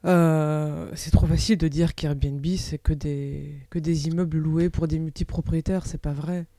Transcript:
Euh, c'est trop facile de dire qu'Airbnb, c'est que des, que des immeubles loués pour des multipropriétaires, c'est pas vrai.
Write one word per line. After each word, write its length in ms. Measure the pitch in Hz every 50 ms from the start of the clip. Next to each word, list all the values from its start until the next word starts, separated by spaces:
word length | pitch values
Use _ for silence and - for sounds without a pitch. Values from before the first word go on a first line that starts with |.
| -
Euh, 840 | 180 180 175 170 165 160 156 156 151 151 151 151 151 147 160 - - -
c'est 160 | 160 - 160
trop 160 | - - - 160
facile 300 | 165 165 - - 220 180
de 100 | 170 160
dire 280 | 139 147 170 170 -
qu'Airbnb, 500 | - - 151 147 139 135 143 139 143 139 160 185
c'est 220 | 185 - - - 147
que 160 | _ - 156
des, 640 | 147 - 151 143 139 139 139 143 143 143 147 147 139 131 _
que 80 | - 175
des 300 | 156 160 165 156 143 165
immeubles 300 | 160 170 180 170 156 160
loués 320 | 156 156 156 160 170 180
pour 180 | 170 - - 160
des 120 | 156 160
multipropriétaires, 880 | 160 160 147 - 175 - - - 160 - 165 160 156 - 190 185 170
c'est 140 | - - 147
pas 140 | - 151 143
vrai. 320 | 139 147 151 180 180 170 - _